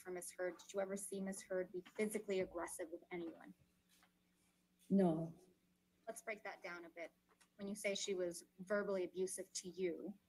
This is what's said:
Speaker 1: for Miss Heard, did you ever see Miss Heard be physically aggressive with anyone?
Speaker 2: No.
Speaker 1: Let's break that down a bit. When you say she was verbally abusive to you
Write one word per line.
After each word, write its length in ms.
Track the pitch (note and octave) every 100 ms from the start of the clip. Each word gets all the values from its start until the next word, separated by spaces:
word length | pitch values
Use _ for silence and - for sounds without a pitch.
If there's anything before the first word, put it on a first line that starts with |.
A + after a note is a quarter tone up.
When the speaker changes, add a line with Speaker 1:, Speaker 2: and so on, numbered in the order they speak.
Speaker 1:
for 60 | F3+
Miss 200 | F3+ F3 -
Heard, 160 | F3+ E3+
did 160 | -
you 60 | G3
ever 160 | F#3+ G3+
see 220 | - G3
Miss 240 | F#3+ G3 -
Heard 200 | F#3 F#3
be 120 | F3+ -
physically 440 | - G#3+ G#3 G#3 F#3+
aggressive 480 | F#3 E3+ E3 - E3
with 100 | F3 -
anyone? 400 | F3+ E3 C#3+ F#3 - _ _ _ - - _ _ _ _ _ _ _ -
Speaker 2:
No. 420 | G3 F3 D#3+ E3 - - - _ _ _ _ -
Speaker 1:
Let's 160 | -
break 200 | - G#3+
that 200 | G3+ -
down 160 | F3+ F3
a 40 | E3+
bit. 160 | E3+ E3 - _ - - -
When 100 | G3
you 80 |
say 180 | G#3 G#3
she 220 | G3 -
was 280 | F3+ F3 E3+ - - F#3
verbally 360 | G#3 G3 G3
abusive 420 | F3+ F3+ F#3 F#3+ - -
to 80 | F#3
you 440 | F3+ F#3 - - -